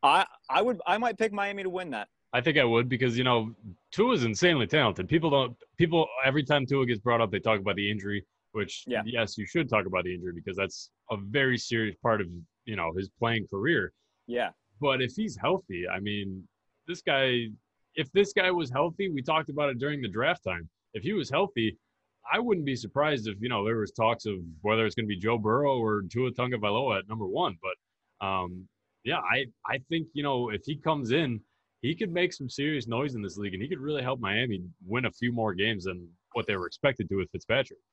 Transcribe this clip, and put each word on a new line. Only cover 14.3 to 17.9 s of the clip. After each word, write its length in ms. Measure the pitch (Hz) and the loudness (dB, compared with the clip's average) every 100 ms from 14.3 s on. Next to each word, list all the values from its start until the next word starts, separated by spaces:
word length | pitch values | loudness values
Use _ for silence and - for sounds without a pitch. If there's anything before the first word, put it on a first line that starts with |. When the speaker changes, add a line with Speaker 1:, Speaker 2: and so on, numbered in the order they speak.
| 120 110 - _ _ | -4 -4 -6 _ _
Speaker 2:
But 220 | 143 131 | -2 0
if 100 | 120 | -2
he's 220 | 127 220 143 | -2 -6 -2
healthy, 520 | 135 190 - 90 90 | -2 -2 -4 -8 -6
I 100 | 92 | -4
mean, 480 | 101 104 98 95 90 _ _ _ - | -4 -4 -6 -10 -14 _ _ _ -12
this 160 | 175 | -8
guy, 440 | - 139 135 123 117 107 _ _ _ | 0 2 4 2 -2 -10 _ _ _